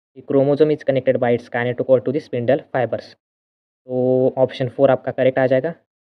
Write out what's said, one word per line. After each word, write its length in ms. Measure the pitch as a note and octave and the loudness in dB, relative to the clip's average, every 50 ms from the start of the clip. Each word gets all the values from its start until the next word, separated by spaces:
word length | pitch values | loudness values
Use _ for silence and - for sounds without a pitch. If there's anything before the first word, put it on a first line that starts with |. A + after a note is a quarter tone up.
| _ _ _ | _ _ _
the 60 | C3 | -18
chromosome 500 | - - C#3 C3+ C3+ C#3+ C#3+ C#3 D#3 D3+ | -8 -2 0 2 2 2 4 2 2 2
is 100 | D3 D3 | 0 -2
connected 360 | - - C3+ B2+ C3 C3+ B2 B2 | -2 -2 -2 0 0 0 0 0
by 120 | B2+ A#2+ | 2 0
its 160 | A#2+ A#2 - - | 0 -2 -2 -6
kinetochore 500 | - A#2+ A#2+ B2 B2 - B2 - C3 B2 | -6 -4 -4 -4 -4 -2 0 2 2 2
to 120 | A#2+ C3+ | 2 -2
the 80 | B2 D#3 | -4 -6
spindle 380 | - - C3 B2 A#2 B2 C#3 D#3 - _ | -6 -6 -8 -4 0 0 0 0 -2 _
fibers। 340 | - C3 A#2 A2 A2 G#2 - - | -4 -4 -4 -4 -4 -8 -10 -12
तो 1300 | - _ _ _ _ _ _ _ _ _ _ _ _ _ _ B2+ B2+ B2+ B2+ B2+ B2+ B2+ C3 B2+ - C3+ | -20 _ _ _ _ _ _ _ _ _ _ _ _ _ _ -8 -4 -2 0 0 2 2 2 0 0 0
ऑप्शन 300 | C3 B2 - - C3 A#2+ | -2 -2 -2 -4 -6 -6
फ़ोर 220 | - - C#3 C3+ | -2 0 2 2
आपका 220 | B2+ - - B2+ | 2 0 -2 -6
करेक्ट 260 | - - B2+ C3 C3 C3+ | -4 0 0 0 2 2
आ 80 | C3 | 0
जाएगा। 280 | B2 C3 C3 B2+ E3 E3+ _ _ _ _ _ _ _ _ | 2 2 0 0 -2 -8 _ _ _ _ _ _ _ _